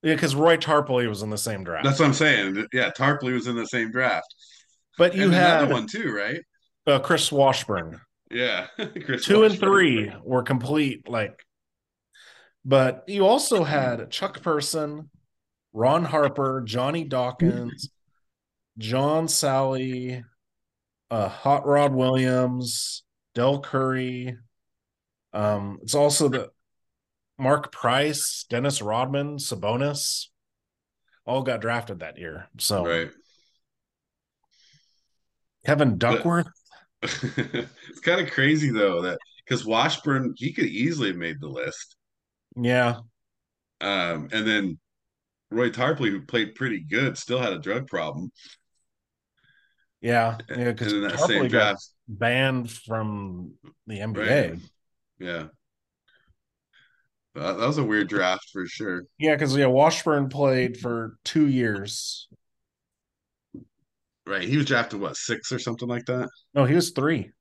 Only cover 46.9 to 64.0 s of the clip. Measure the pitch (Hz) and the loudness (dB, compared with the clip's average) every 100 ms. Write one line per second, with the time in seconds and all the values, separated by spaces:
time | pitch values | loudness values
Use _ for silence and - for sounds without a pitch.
46.9 | 101 135 - - 123 120 87 78 110 135 | 0 0 -4 -6 -4 -2 -4 -4 -6 -4
47.9 | 90 78 76 90 _ - - _ _ _ | -6 -6 -6 -12 _ -20 -20 _ _ _
48.9 | _ _ _ _ _ _ _ _ _ _ | _ _ _ _ _ _ _ _ _ _
49.9 | _ 117 120 117 113 - - 120 113 113 | _ 0 2 2 -2 -8 -4 -4 -2 -2
50.9 | 104 101 117 156 104 - 107 104 98 - | -2 -2 0 2 2 2 4 4 2 -8
51.9 | _ - 104 117 123 135 131 117 113 - | _ -18 -4 0 2 2 0 -6 -12 -6
52.9 | 113 110 104 98 90 87 - - _ - | -4 -4 -6 -8 -10 -14 -16 -20 _ -14
53.9 | 104 107 104 107 139 104 82 - _ _ | -8 -6 -4 2 2 0 -4 -16 _ _
54.9 | _ _ _ 90 85 78 _ _ _ _ | _ _ _ -10 -8 -10 _ _ _ _
55.9 | _ _ _ _ _ _ _ _ _ _ | _ _ _ _ _ _ _ _ _ _
56.9 | _ _ _ _ - 82 95 120 151 120 | _ _ _ _ -8 -6 -2 0 0 0
57.9 | 107 92 101 90 95 - 98 87 - 107 | 0 0 0 0 0 -6 -10 -10 -8 -6
58.9 | 90 90 _ 156 143 147 135 135 127 156 | -8 -10 _ 0 2 2 2 4 6 4
59.9 | 165 - 147 139 135 139 131 123 117 123 | 4 0 0 0 0 2 2 0 -4 -6
60.9 | 117 113 - - 160 147 131 120 101 101 | -6 -6 -10 -2 2 4 4 0 -2 -6
61.9 | 110 - - - _ _ _ _ _ _ | -10 -10 -12 -14 _ _ _ _ _ _
62.9 | _ _ _ _ _ _ - - _ _ | _ _ _ _ _ _ -20 -20 _ _
63.9 | _ | _